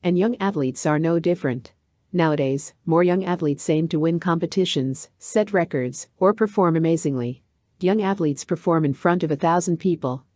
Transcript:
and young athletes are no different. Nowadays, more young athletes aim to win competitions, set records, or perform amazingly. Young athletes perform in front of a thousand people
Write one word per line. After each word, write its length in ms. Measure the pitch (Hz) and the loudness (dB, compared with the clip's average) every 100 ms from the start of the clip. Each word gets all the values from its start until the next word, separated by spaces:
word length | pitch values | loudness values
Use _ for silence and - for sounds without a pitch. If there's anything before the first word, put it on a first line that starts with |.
and 160 | 180 180 | -2 0
young 180 | 214 247 | 0 0
athletes 480 | 196 185 131 127 | -4 -2 -4 -2
are 140 | 156 151 | -2 0
no 200 | 165 170 | 2 0
different. 540 | 170 175 143 120 - _ _ _ _ | 0 0 -2 -4 -8 _ _ _ _
Nowadays, 640 | 180 160 151 135 139 - - | 0 2 2 0 -2 -6 -10
more 180 | - 165 | 0 2
young 220 | 175 180 | 4 2
athletes 460 | 185 175 156 143 - | 0 -2 -2 -2 0
aim 180 | 156 165 | 0 0
to 100 | 156 | 0
win 220 | 165 170 | 0 0
competitions, 880 | 175 165 - - 180 147 131 131 - _ | 0 -2 -2 -2 0 0 -2 -4 -10 _
set 360 | - 220 208 | -4 -2 0
records, 540 | 202 165 139 127 - - - | 0 0 -2 -4 -6 -12 0
or 160 | 185 | 0
perform 420 | 208 214 208 175 160 | 2 0 2 2 4
amazingly. 680 | 165 165 151 131 120 127 _ _ _ - | 2 2 0 -2 -4 -8 _ _ _ -4
Young 220 | 180 214 | 0 2
athletes 420 | 190 196 156 135 | 0 0 -2 -2
perform 400 | - 165 - 165 | -4 -4 0 2
in 80 | 151 | 2
front 300 | 135 175 180 | 0 0 0
of 80 | 160 | 0
a 60 | 147 | 0
thousand 420 | 165 175 175 165 | 2 2 0 -2
people 480 | 190 165 131 131 - | 0 -2 -4 -6 -8